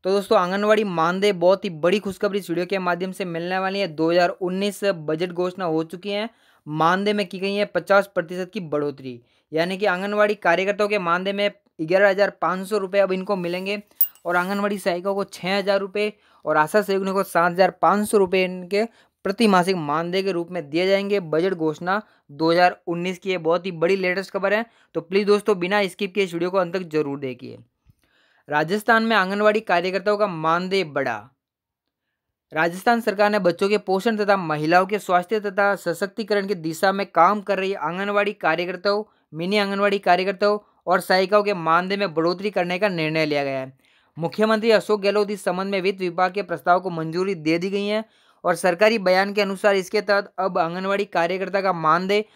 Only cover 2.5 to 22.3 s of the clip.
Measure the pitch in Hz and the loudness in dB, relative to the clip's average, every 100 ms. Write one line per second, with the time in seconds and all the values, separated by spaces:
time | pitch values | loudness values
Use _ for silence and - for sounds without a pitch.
2.5 | 170 175 196 180 175 190 185 185 165 175 | -4 -2 -2 -2 -2 -4 -6 -8 -6 -4
3.5 | 190 190 196 190 151 160 170 175 - 180 | -4 -4 -4 -4 0 2 4 2 0 -4
4.5 | 185 202 196 202 175 151 156 180 170 180 | -2 -4 -2 -2 -2 -4 -4 -4 -2 -4
5.5 | 185 180 160 160 180 202 202 226 _ _ | -2 -2 -2 -4 -8 -6 -6 -6 _ _
6.5 | _ - 156 160 185 202 208 190 185 196 | _ -10 0 2 2 0 -2 -4 -4 -4
7.5 | 202 202 175 170 196 196 - 170 180 180 | -2 -2 -4 2 2 2 -4 -6 -8 -8
8.5 | 220 160 147 147 139 131 120 _ _ _ | -8 -6 -4 -4 -8 -14 -16 _ _ _
9.5 | 156 175 190 202 180 196 208 208 208 175 | -4 -2 0 -2 -2 -2 0 0 2 2
10.5 | 170 190 196 208 208 175 175 190 202 202 | 2 2 0 0 0 0 -2 -2 -2 -2
11.5 | 202 _ _ 156 185 202 190 196 - 165 | -4 _ _ 0 4 4 4 0 0 -4
12.5 | 185 190 214 190 196 196 190 185 202 175 | -2 -4 -4 -2 0 2 0 -2 -4 -4
13.5 | 180 190 208 - _ - _ 170 175 180 | -6 -6 -8 -10 _ -10 _ -2 0 0
14.5 | 202 202 202 196 175 190 196 196 - 175 | -2 -2 -2 -2 -2 -2 -4 -6 -6 -2
15.5 | 202 190 196 196 208 208 - _ _ - | -2 0 0 -2 -4 -4 -6 _ _ 0
16.5 | 151 151 214 202 196 190 190 190 170 175 | 2 4 2 2 -2 0 -2 0 2 2
17.5 | 175 185 - 165 196 208 214 190 190 185 | 4 2 4 2 2 2 2 4 2 0
18.5 | 185 180 202 226 _ _ _ 190 196 226 | -4 -4 -2 -2 _ _ _ -6 2 4
19.5 | 185 175 185 147 151 170 185 190 170 170 | 4 4 0 -2 -4 -2 -2 -2 -4 -6
20.5 | 180 147 156 185 196 202 202 165 151 190 | -8 -4 -2 2 2 2 -2 0 0 0
21.5 | 180 156 151 175 202 - _ _ | 0 -2 -2 -4 -4 -4 _ _